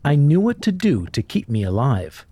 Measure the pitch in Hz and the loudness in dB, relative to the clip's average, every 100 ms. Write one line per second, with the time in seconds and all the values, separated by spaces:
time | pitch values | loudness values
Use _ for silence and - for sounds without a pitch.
0 | 139 147 143 170 214 226 - 185 220 120 | 2 2 4 4 2 -2 -4 0 0 0
1 | 87 - - - - 110 95 95 131 104 | -2 -6 -4 -6 -4 -2 0 0 0 0
2 | 78 - - | -4 -14 -20